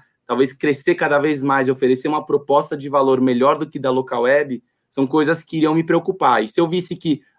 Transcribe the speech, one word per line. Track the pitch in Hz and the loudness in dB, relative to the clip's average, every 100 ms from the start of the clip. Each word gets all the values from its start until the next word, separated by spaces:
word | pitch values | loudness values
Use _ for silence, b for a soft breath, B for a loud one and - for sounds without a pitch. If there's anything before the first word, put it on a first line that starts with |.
| b b - | b b -6
talvez, | 120 135 | 0 0
crescer | - 151 143 - | 0 -2 0 -2
cada | 175 156 143 | 0 0 0
vez | 151 143 | 0 -2
mais | 139 135 131 | 0 0 0
e | |
oferecer | 131 127 127 151 | 0 0 0 0
uma | 151 151 | -4 -2
proposta | 147 143 143 147 147 | -2 2 0 0 -6
de | 139 | -2
valor | 139 135 131 | 0 2 2
melhor | 131 120 135 151 | 2 2 2 2
do | 151 | -4
que | 151 | -6
da | 131 | -2
Local | 127 127 120 | -2 -4 -2
Web, | 120 147 143 120 - _ _ | 2 2 0 -8 -12 _ _
são | - 135 | -4 0
coisas | 156 147 160 | 2 0 -2
que | - 160 | -4 -2
iriam | 156 | 0
me | 160 | 0
preocupar. | 160 170 170 190 139 117 | 0 0 -2 -2 0 0
E | 110 | 0
se | - | 0
eu | 165 | 0
visse | 180 175 175 | -2 -6 -6
que | 165 143 b | -4 -4 b